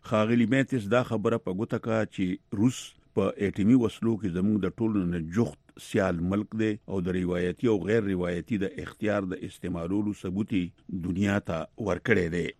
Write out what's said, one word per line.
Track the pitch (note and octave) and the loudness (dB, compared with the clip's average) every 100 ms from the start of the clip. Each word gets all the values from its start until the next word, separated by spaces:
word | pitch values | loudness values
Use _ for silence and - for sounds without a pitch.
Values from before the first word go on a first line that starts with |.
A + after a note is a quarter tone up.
| - | 0
ښاغلي | A2 G#2+ A#2+ A2 | 0 2 4 4
میتس | C3 C3 C3 G2+ A#2+ | 2 2 -2 2 2
دا | B2 | 2
خبره | A2+ G#2+ F#2+ - | 0 0 -2 -4
په | F#2 | -4
ګوته | A#2+ A#2 A#2 | -2 -4 -2
کړه | A2 G#2+ | -2 -2
چې | - F#2 F#2 _ G2+ | -2 -2 -4 _ 2
روس | B2 - - _ _ - | 2 0 -14 _ _ 0
په | G2 - G2 | 0 0 -2
اټومي | G2 G2 C3 | 2 6 6
وسلو | A2 - A2+ G#2+ | 4 0 -2 0
کې | G#2 E2+ | -2 0
زموږ | G2+ G#2 F#2 | 0 2 -2
د | - | -2
ټولو | A2+ G#2 F2 | 0 0 0
نه | F2 D#2+ F#2 | -2 -2 0
جخت | A2 - _ - - | 0 -2 _ -20 -2
سیال | A2 F#2+ E2+ F2 | 0 2 2 0
ملک | G2+ G#2 A2 | 0 -2 -2
دی | A2 G#2+ - | 0 -2 -6
او | F#2+ | -4
د | F2+ F#2 | -2 0
روایتي | F2+ F2 F2+ E2+ A#2+ | 0 0 -2 0 2
او | G#2 F2 | 2 2
غیر | A2+ G2+ | 0 2
روایتي | F2+ F2 F2 D#2+ G#2+ | -2 -2 -4 -2 -2
د | F#2+ - E2 | -2 -6 -12
اختیار | - G#2 G#2 F#2+ | -4 -2 -2 -2
د | F#2 F2+ | -6 -8
استعمالولو | - F2 F2 E2 G2+ G#2 G2 | -10 -6 -6 -2 -2 -2 -4
ثبوت | F#2+ F#2 G#2+ G2 | -4 -4 0 -2
یې | F2 _ - F#2 F2 | -2 _ -10 -6 -4
دنیا | F2+ G2+ G2+ - | 0 2 2 0
ته | E2 D2+ - G#2 | -6 -6 -6 -2
ورکړی | F2 - G#2 E2+ | -2 4 4 4
دی. | F2 D#2 | -2 -4